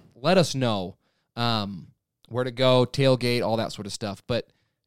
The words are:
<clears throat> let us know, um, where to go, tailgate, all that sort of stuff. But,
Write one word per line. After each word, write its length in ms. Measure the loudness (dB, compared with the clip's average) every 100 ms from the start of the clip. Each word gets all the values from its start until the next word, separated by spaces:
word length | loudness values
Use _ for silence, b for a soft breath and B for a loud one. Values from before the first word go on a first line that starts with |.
| _
<clears throat> 80 | -4
let 220 | 2 4
us 180 | 2 0
know, 400 | 0 -2 -4 -12 _ _ _ -2
um, 520 | 0 0 -2 -8 -16 _ _ _ _
where 160 | -6 -6
to 60 |
go, 340 | 0 4 4 4
tailgate, 600 | 2 2 2 0 -2 0
all 120 | -2
that 140 | -4
sort 120 | -8 -10
of 60 |
stuff. 300 | -8 -10 -10 -4
But, 200 | -4 -6 _ _ _